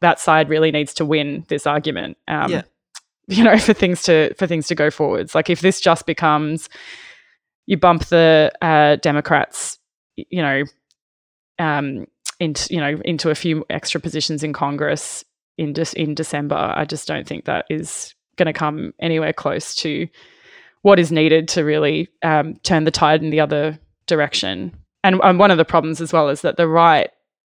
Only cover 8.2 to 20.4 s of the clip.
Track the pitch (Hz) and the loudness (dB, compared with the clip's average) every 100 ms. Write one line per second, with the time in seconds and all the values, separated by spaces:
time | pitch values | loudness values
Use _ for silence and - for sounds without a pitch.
8.2 | 165 156 151 - 165 156 147 147 - 147 | 6 6 4 0 2 4 4 4 0 -2
9.2 | - 147 - - - - _ _ _ - | 0 0 -2 -8 -12 -14 _ _ _ -16
10.2 | - 180 147 135 143 _ _ _ _ _ | -8 -4 -2 -2 -4 _ _ _ _ _
11.2 | _ _ _ - 160 147 139 131 - _ | _ _ _ -6 -4 -2 -4 -8 -14 _
12.2 | - - 165 143 - 170 143 151 - 160 | -14 -8 -6 -6 -6 -4 -4 -4 -6 -4
13.2 | 165 147 175 156 - 160 - 160 170 151 | -2 -2 -2 -4 -6 -8 -6 -8 -6 -6
14.2 | 147 156 156 143 143 143 151 151 - - | -6 -6 -6 -6 -6 -4 -4 -6 -8 -14
15.2 | - _ _ - 151 147 160 - 151 147 | -18 _ _ -8 -6 -4 -6 -6 -6 -6
16.2 | 156 147 147 147 - - 156 160 - 151 | -6 -6 -4 -2 -2 -4 -6 -8 -8 -8
17.2 | - - - - - 156 156 - - _ | -8 -10 -6 -6 -4 -8 -8 -12 -14 _
18.2 | _ - 170 147 151 151 - - 165 160 | _ -4 -2 -2 -4 -4 -8 -6 -2 -2
19.2 | 156 - - - - - 160 151 170 _ | -4 -4 -6 -6 -8 -8 -6 -6 -8 _
20.2 | _ _ | _ _